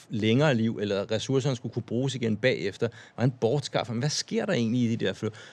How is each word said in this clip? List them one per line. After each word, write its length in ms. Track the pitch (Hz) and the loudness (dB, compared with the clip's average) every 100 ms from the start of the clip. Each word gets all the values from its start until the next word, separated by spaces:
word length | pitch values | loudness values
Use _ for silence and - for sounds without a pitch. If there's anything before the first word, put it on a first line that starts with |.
| - | -8
længere 460 | 110 107 117 151 120 | 0 4 4 4 4
liv, 220 | 113 - | 2 0
eller 300 | 104 98 101 | -2 -2 0
ressourcerne 440 | 110 - 135 135 127 | -2 0 0 0 -2
skulle 180 | 113 | -4
kunne 100 | 120 | -6
bruges 320 | - 113 135 123 | -4 -2 -2 -2
igen 220 | 113 107 | -2 2
bagefter? 500 | 123 95 90 - 113 - - - | 2 0 -2 -2 -4 -4 -14 0
Hvordan 160 | 123 | 0
bortskaffer 640 | 117 113 143 - 143 - | 2 0 0 -2 -4 -2
man? 60 | 113 | -2
Hvad 100 | 143 | -2
sker 360 | - - 214 220 | -2 -4 -2 0
der 80 | |
egentlig 280 | 175 113 123 | 0 2 2
i 140 | 117 113 | 2 0
de 100 | 104 | -2
der 80 | |
flo-? 160 | - 107 - - | -2 -6 -8 -14